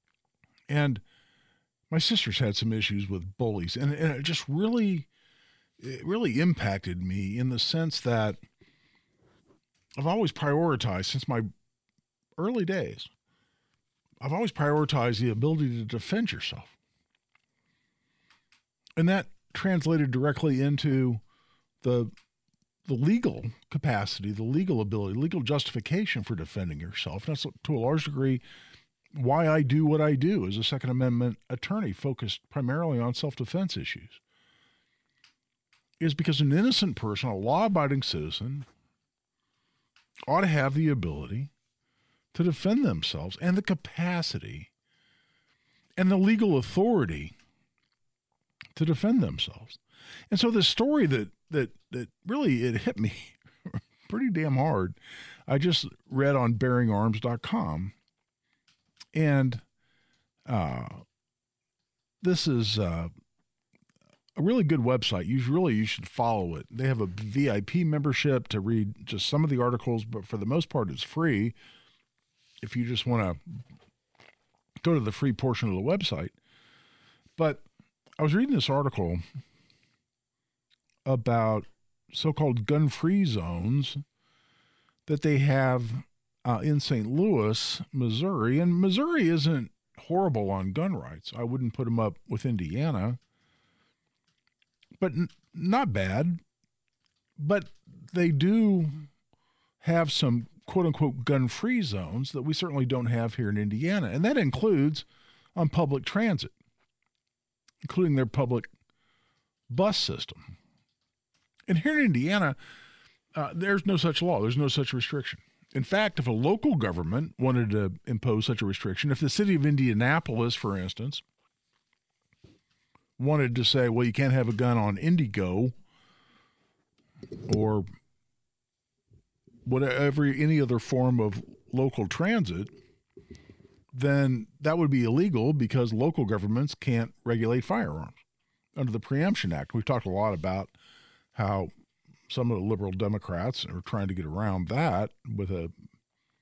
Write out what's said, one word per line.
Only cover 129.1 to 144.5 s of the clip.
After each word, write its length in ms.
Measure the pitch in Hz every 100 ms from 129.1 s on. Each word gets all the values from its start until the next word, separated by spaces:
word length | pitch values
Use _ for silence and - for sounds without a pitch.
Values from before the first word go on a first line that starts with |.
| - _ _ _ - -
whatever, 580 | 127 139 127 143 139
any 380 | 143 135 151 156
other 180 | 131 120
form 400 | - 131 127 123
of 240 | 107 98 - - _
local 340 | 123 135 120 98
transit, 640 | - 180 233 117 87 104 - - _ _ - - - - - - _ _
then 540 | 127 139 139 135 127 107 _
that 160 | 147 165
would 120 | 156
be 140 | 139
illegal 480 | 117 127 196 127 120
because 400 | 151 113 131 120
local 320 | 110 143 -
governments 500 | 110 104 101 113 143
can't 400 | - - 117 113 - -
regulate 400 | 117 113 123 -
firearms 500 | 117 95 76 - - _ _ _ _ _ -
under 160 | 127
the 60 | 110
Preemption 520 | - 139 175 - 92
Act. 220 | 76 69
We've 100 | 113
talked 220 | - 123 98
a 40 |
lot 240 | 92 107
about 360 | 92 92 95 98 _ - - _ _ _
how 360 | - 101 98 90 - _ _ _ _ -
some 220 | - 120
of 60 | 107
the 60 |
liberal 280 | 98 110 101
Democrats 760 | 92 104 104 - 87 110 - -
are 160 | 87
trying 260 | - 107 95
to 60 |
get 120 | 92 78
around 420 | 85 107